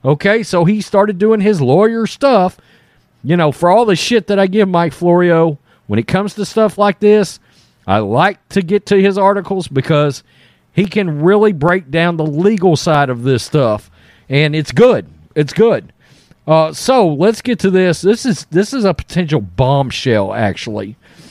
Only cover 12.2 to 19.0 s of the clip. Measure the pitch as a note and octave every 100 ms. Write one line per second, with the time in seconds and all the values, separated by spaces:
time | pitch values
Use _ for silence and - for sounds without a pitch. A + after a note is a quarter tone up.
12.2 | D#3 C#3+ F#3+ A3 F#3 D#3 - D3+ C#3+ B2
13.2 | B2 B2+ - D3+ B2 G#2+ - _ _ _
14.2 | - C3+ D3+ D#3 D3 B2 B3 F3 F2+ -
15.2 | _ - D3 - A3+ D#3 - _ _ _
16.2 | _ _ - D#3+ D#3+ D#3 - C4 F#3+ C#3+
17.2 | F#3+ A3+ - A3+ F#3+ F#3 F#3 D#3 F#3 A3+
18.2 | C4 F3 - E3 G#3 C#4 G3+ E3+